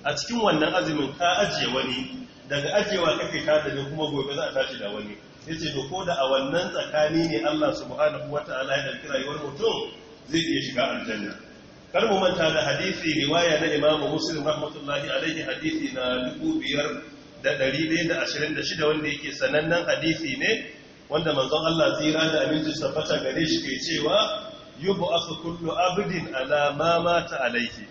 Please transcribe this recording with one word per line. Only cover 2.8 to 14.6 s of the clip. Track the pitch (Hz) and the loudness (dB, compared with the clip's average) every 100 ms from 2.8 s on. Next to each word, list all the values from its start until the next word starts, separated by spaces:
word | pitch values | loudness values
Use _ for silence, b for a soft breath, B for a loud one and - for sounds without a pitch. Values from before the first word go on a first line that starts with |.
ajiyewa | 208 196 165 151 | 2 2 2 0
kake | 151 151 151 | -2 -4 2
tanadin | 151 147 135 139 | 2 2 -4 -6
kuma | 156 156 | -4 -2
gobe | 143 135 143 | -2 -2 -2
za | |
a | 147 | -2
tashi | 135 131 127 | 0 -2 -4
da | 101 | -6
wani. | 107 104 104 - - - | -6 -8 -12 -16 -20 -10
Ya | 160 | -6
ce, | 160 | -4
to, | 135 135 | -4 -6
ko | 180 185 | -6 -4
da | 170 | 0
a | 135 | 2
wannan | 135 135 165 185 | 2 2 0 0
tsakani | 175 143 151 151 165 165 | -4 -2 2 2 4 2
ne | 226 - | 2 0
Allah | 156 147 | 2 0
subhanahu | - - 127 151 139 135 | 0 -6 0 0 0 -4
wa | 147 | -4
ta'ala | - 131 135 139 | -4 -4 0 -2
ya | 135 | -2
ɗauki | 123 - | -8 -4
rayuwar | 135 135 151 | -2 -2 -4
mutum, | 143 - 220 - - - - - - | -6 0 0 0 -4 -10 -18 -20 -4
zai | 160 | -2
iya | 160 139 - | 0 0 0
shiga | 123 | 0
aljanna. | 135 117 107 107 98 - - - - - - | 0 0 -4 -6 -6 -10 -16 -20 -20 -20 -2
Kar | 175 226 | 0 4
mu | 196 | 4
manta | 185 170 160 | 4 4 2
da | 156 | 2
hadisi | 143 143 180 180 165 147 | 2 0 -2 -2 0 0
riwaya | 139 165 170 151 | 2 4 4 4
na | 160 | 2
Imam | 151 147 156 | 4 4 4
Muslim | 143 151 - 160 147 | 2 0 -2 -2 -2
rahmatullahi | 151 | -2